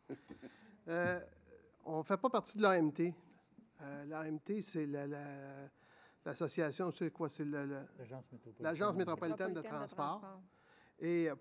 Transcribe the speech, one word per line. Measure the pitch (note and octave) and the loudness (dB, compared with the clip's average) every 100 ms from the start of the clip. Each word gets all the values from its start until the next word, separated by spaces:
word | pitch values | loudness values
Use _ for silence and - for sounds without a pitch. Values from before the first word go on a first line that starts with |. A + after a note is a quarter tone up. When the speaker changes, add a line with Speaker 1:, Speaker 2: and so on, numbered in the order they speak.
| - | -12
Speaker 1:
<laughs> | C#3 - - C3 - - - E3 | -12 -12 -16 -16 -20 -20 -14 -2
Euh, | E3+ F3 F3+ - - - - - _ | 2 2 2 -4 -18 -20 -20 -20 _
on | - D#3+ | -2 -2
fait | - F#3+ | 2 4
pas | C4 | 4
partie | A#3 - G#3 | 4 0 6
de | |
l'A | G3+ F#3 | 8 8
M | D#3 | 6
T. | D3 E3+ E3+ - - _ - - - | 4 0 0 -16 -20 _ -20 -20 -16
Euh, | C#3+ C#3+ C#3+ | -12 -12 -8
l'A | D#3+ D#3 | -6 -4
M | D#3 | -6
T, | - G#3 | -2 -2
c'est | - E3 D3 | 0 -2 -2
la, | C#3+ C#3+ | -2 -2
la, | C#3+ C#3+ C#3 C#3 C#3 C#3 _ - - - _ | -6 -8 -10 -12 -14 -16 _ -20 -20 -20 _
l'association, | D3+ C#3 D#3 - D#3 C3+ F3+ | -6 -2 0 2 2 2 -2
c'est | - E3 | 0 -2
quoi ? | - D#3 | 0 -4
C'est | - | -2
la, | D3 D3 C#3 | -2 -2 -4
la | C#3 C#3 - | -6 -10 -14
Speaker 2:
L'Agence | A#2 C3 - | -12 -12 -14
métropolitaine. | A#2+ A#2 G#2 | -18 -18 -4
Speaker 1:
l'Agence | D#3+ D#3+ G#3 F#3 | -2 2 2 2
métropolitaine | E3+ D#3 E3 - F#3+ | 0 0 -2 -2 -2
de | |
Speaker 3:
Métropolitaine | |
de | F3 | -2
Speaker 1:
transport. | D3 D3 E3+ - D3 G3 | -4 -6 -6 -2 -2 -2
Speaker 3:
transport. | G3 F#3+ F#3 _ _ - - _ | -8 -16 -20 _ _ -20 -20 _
Speaker 1:
Et | E3 E3+ D#3+ C3+ | 0 2 2 0